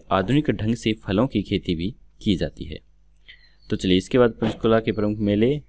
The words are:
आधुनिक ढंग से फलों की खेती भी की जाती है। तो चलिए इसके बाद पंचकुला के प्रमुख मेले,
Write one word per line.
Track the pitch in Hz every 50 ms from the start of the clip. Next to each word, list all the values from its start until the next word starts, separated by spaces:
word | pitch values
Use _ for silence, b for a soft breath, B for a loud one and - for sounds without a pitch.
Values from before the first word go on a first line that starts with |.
| - -
आधुनिक | 95 95 92 101 127 151 147 -
ढंग | 113 - 104 107 120
से | - - 113 110
फलों | - - - 95 101 127
की | 135 - 107
खेती | 95 - 101 90 - - 87
भी | 80 85 104 135 - - - _ -
की | - 110 95
जाती | 78 78 71 - - -
है। | 80 - - _ _ _ _ _ _ _ _ B B B B B B B B B -
तो | 110
चलिए | 98 - 95 90
इसके | 92 - - - 127
बाद | 120 117
पंचकुला | 113 - 117 110 - - - 113 113 113
के | 110 117
प्रमुख | 104 110 104 104 104 107
मेले, | 107 101 104 104 113 127 147 147 -